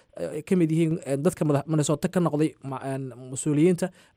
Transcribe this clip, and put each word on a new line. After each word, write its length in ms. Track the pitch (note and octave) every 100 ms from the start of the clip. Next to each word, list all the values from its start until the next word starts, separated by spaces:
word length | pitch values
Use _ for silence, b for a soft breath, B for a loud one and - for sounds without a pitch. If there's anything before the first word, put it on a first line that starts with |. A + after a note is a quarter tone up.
| b -
eh, 100 | - -
ay 40 | -
ka 100 | F#3
mid 140 | D#3+
yihiin, 280 | D#3+ E3 E3 -
eh, 120 | C#3
dadka 240 | E3 - D#3
madax-, 200 | C#3+ D#3
Minnesota 400 | D#3 D3 D3 F3+
ka 120 | F#3
noqday 340 | E3 D3 D#3 -
ma-, 140 | C3+ C3 C3+
een, 240 | C3+ C3+ A#2+ C3
mas-uuliyiinta, 580 | C3 D#3 D3 E3+ F3+ F#3 b b